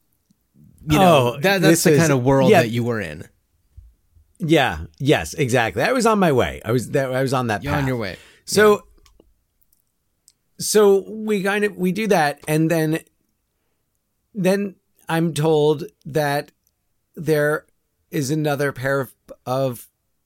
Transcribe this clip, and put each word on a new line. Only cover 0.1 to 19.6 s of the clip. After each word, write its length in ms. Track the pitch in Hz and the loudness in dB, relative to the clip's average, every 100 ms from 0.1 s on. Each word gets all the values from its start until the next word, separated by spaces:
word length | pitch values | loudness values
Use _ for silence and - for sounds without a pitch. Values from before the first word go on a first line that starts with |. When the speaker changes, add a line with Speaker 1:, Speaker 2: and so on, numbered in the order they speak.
| _ _ _ _ _ - _ 156 | _ _ _ _ _ -20 _ -2
Speaker 1:
You 100 | 156 | 4
know, 360 | 185 151 120 135 | 6 6 2 0
Speaker 2:
Oh, 40 | |
Speaker 1:
that, 220 | 190 190 | 0 2
that's 0 | |
Speaker 2:
this 220 | 170 165 180 | 4 4 4
Speaker 1:
the 60 | |
Speaker 2:
is, 60 | 151 | 4
Speaker 1:
kind 120 | 160 | 4
of 100 | 135 | 2
world 300 | 123 135 131 | 2 4 4
Speaker 2:
yeah. 100 | 202 | 4
Speaker 1:
that 60 | 117 | 2
you 140 | 120 | -2
were 160 | 117 113 | -2 -4
in. 300 | 85 76 - _ _ _ _ - - _ _ _ _ - | -6 -10 -16 _ _ _ _ -20 -20 _ _ _ _ -8
Speaker 2:
Yeah, 440 | 156 156 120 85 87 - | 0 2 0 -4 -10 -4
yes, 340 | 135 123 87 | 0 0 0
exactly. 480 | - 139 123 113 104 | -4 -2 0 0 -2
I 120 | 175 | -2
was 120 | 262 226 | 0 2
on 140 | 208 | 2
my 140 | 180 | 2
way. 280 | 127 82 69 - | 2 0 -4 -4
I 80 | |
was 180 | 123 107 | -4 -2
that, 180 | 143 131 | -4 -2
I 100 | 127 | -2
was 120 | 135 | -2
on 140 | 131 120 | -2 -4
that 160 | 101 | -4
Speaker 1:
You're 80 | 139 | -4
Speaker 2:
path. 120 | 147 | -4
Speaker 1:
on 40 | 135 | -4
your 80 | 123 | -4
way. 220 | 98 - - _ | -8 -12 -18 _
Speaker 2:
So, 300 | - 196 214 | -4 2 4
Speaker 1:
Yeah. 520 | 208 - _ _ _ _ _ _ _ _ _ _ _ _ _ _ _ _ - | 2 -4 _ _ _ _ _ _ _ _ _ _ _ _ _ _ _ _ -12
Speaker 2:
so 500 | - 214 202 196 185 | -2 4 4 4 0
we 320 | 220 214 208 | -10 -4 -4
kind 220 | 196 202 | -2 -2
of, 140 | 208 - | -4 -2
we 160 | 185 | -4
do 120 | 185 220 | -2 0
that, 340 | 190 147 143 - | 2 0 -4 -4
and 220 | 156 160 | 0 0
then, 300 | 165 156 156 - _ _ _ _ _ _ _ _ _ _ _ _ | 0 -2 -4 -8 _ _ _ _ _ _ _ _ _ _ _ _
then 420 | 220 180 202 202 - _ _ - | -4 -2 0 -4 -10 _ _ -6
I'm 260 | 165 170 | -2 -2
told 520 | 143 156 156 147 147 - _ - | 0 0 2 2 0 -6 _ -8
that 460 | 147 147 143 147 _ _ _ _ _ _ - | -4 -2 -4 -6 _ _ _ _ _ _ -10
there 500 | 151 151 147 156 - _ _ _ _ | -2 0 0 -2 -8 _ _ _ _
is 180 | 156 131 | -6 -4
another 440 | 156 151 139 143 | -2 -2 -2 -4
pair 260 | 131 135 139 | -4 -4 -2
of, 160 | 127 _ - - - | -4 _ -20 -14 -6
of 420 | 131 | -4